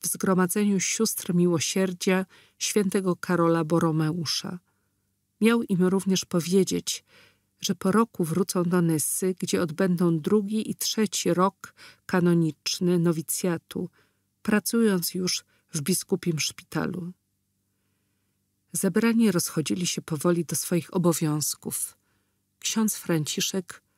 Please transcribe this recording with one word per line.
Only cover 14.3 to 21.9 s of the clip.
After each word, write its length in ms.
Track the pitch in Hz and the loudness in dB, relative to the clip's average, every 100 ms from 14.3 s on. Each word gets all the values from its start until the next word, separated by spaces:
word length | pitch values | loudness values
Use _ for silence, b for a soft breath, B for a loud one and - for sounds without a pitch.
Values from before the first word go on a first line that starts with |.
| _ | _
pracując 720 | - 208 - 233 220 190 165 | 0 0 2 2 2 2 -2
już 300 | 185 180 - - _ _ | -4 -4 -4 -8 _ _
w 60 | 160 | -4
biskupim 600 | 143 180 - 180 175 156 | -2 -2 -2 -4 -2 -2
szpitalu. 720 | - - - 165 156 - 170 - _ _ _ _ _ _ _ _ _ _ _ _ _ _ _ | -4 -8 -8 -4 -4 -4 -10 -14 _ _ _ _ _ _ _ _ _ _ _ _ _ _ _
Zebrani 600 | - 196 190 233 226 220 | -4 0 2 2 4 4
rozchodzili 540 | 180 - - 143 196 175 | 4 0 -2 -2 -2 -4
się 160 | - | -4
powoli 420 | - 151 175 175 | -6 0 2 2
do 120 | 160 160 | 0 -4
swoich 380 | - 175 - | -2 -2 0
obowiązków. 1000 | - 175 160 156 151 143 - - - - | 0 2 2 0 0 -2 -6 -8 -8 -8